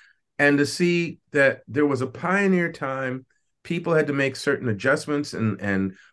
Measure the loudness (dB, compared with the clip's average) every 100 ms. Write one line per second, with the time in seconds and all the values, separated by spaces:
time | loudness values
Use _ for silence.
0 | _ _ _ 2 4 4 2 2 2 2
1 | -2 -8 _ 2 2 2 -4 0 0 0
2 | -4 -4 -2 2 2 2 0 -4 -8 -6
3 | -6 -6 -12 _ _ _ -8 -6 0 2
4 | 2 0 0 0 -2 -2 -2 -2 0 0
5 | 0 -4 -4 -2 -2 -2 -2 0 0 -4
6 | -20